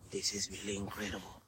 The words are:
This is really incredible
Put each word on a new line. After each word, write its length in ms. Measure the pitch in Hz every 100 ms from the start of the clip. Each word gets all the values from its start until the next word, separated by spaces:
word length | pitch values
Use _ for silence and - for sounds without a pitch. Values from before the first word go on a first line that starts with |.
| -
This 240 | 101 95
is 160 | 104 98
really 260 | 98 101 98
incredible 640 | 98 - 104 98 90 -